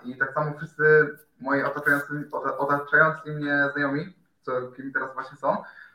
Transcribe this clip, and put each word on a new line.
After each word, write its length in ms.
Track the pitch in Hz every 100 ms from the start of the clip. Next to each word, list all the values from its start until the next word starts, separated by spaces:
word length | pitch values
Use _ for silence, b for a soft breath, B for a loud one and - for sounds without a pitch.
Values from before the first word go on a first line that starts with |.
I 140 | 123 131
tak 160 | 135
samo 240 | 156 151 147
wszyscy 600 | 156 - 151 156 147 - - _
moi 220 | 135 139
otaczający, 640 | 139 143 147 143 - 147 131
ota-, 260 | 143 135 135
otaczający 720 | 143 143 143 147 160 156 151
mnie 380 | 151 147 143 139
znajomi, 420 | 143 139 143 - - _ _
co, 100 | - 127 127
kim 220 | - 135
teraz 200 | 135 131
właśnie 240 | 127 - -
są, 200 | 139 214 B B B